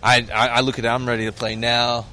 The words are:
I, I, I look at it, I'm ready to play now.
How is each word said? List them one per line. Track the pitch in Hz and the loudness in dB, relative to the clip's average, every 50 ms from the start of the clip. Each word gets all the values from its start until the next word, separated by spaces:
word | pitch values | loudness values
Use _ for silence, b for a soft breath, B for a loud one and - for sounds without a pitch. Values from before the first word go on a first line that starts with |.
| - | 4
I, | 113 123 123 120 101 - | 4 4 4 2 0 0
I, | 107 117 127 | 0 2 2
I | 117 120 | 2 2
look | 131 131 127 - | 0 0 -2 -2
at | 113 | -2
it, | 117 | 0
I'm | 117 127 127 123 | 0 0 0 -2
ready | 120 113 110 | -2 -2 -2
to | 110 | -4
play | 101 - 120 110 110 | -4 -4 -6 -4 -4
now. | 110 113 117 120 120 120 120 120 120 110 - | -2 -2 0 2 2 2 0 -2 -4 -6 -10